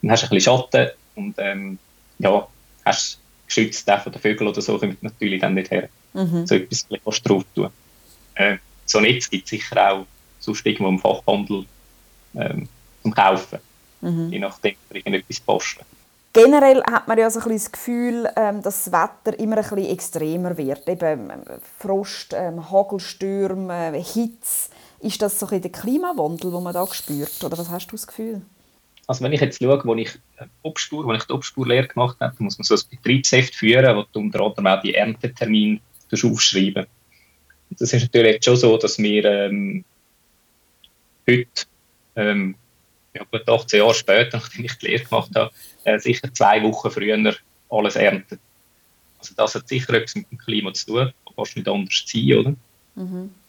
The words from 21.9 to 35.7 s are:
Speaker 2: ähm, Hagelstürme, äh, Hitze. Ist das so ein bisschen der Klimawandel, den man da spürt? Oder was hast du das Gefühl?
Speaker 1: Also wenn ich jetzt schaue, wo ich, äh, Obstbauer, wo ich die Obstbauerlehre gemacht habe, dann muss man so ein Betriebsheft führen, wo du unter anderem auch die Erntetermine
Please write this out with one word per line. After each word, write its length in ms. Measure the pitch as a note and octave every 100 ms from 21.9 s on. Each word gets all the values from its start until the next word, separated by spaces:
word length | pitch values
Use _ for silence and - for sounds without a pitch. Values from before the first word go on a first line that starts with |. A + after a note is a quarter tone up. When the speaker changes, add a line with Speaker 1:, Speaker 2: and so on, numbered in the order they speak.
| G3 G3+ - - -
Speaker 2:
ähm, 320 | F3+ E3 E3
Hagelstürme, 1300 | F#3+ G3 G3 - - F#3+ G3 G3 F#3+ F#3 F3 E3 D3
äh, 60 |
Hitze. 680 | F3 A3 A#3 A#3 - - - - - _
Ist 220 | A3 -
das 180 | G#3 -
so 80 | G3
ein 20 |
bisschen 220 | G3 F3+
der 0 |
Klimawandel, 800 | - G3+ C#4 F4+ D4+ D#3 E3+ F#3
den 100 | F3
man 100 | F3+ E3+
da 100 | F#3+
spürt? 500 | - - D3 C#3+ -
Oder 140 | F3 E3+
was 120 | E3+
hast 180 | F3 -
du 80 | A3
das 100 | -
Gefühl? 360 | - A3 G#3+ F3+ _ _ _ _ _ -
Speaker 1:
Also 160 | B2+
wenn 100 | C3
ich 80 | D3
jetzt 180 | C3+ -
schaue, 220 | B2 C#3
wo 120 | B2 A2+
ich, 140 | A2 - _ _
äh, 80 | B2 _
Obstbauer, 440 | D#3 D#3 - D3+ A#2+
wo 80 |
ich 100 | A2+
die 100 | -
Obstbauerlehre 540 | C3 - - B2 B2 B2+
gemacht 300 | - B2 -
habe, 160 | B2+ -
dann 60 |
muss 140 | G2+ -
man 60 | -
so 100 | G#2
ein 60 | -
Betriebsheft 640 | - - C3 - E3 B2+ -
führen, 400 | A2 B2 C3 G#2
wo 80 | G#2
du 80 | G#2+
unter 220 | G#2 G2+
anderem 260 | G#2 G#2 G2
auch 140 | G2
die 120 | -
Erntetermine 840 | - G#2+ A2 A#2+ - G#2+ G#2+ G#2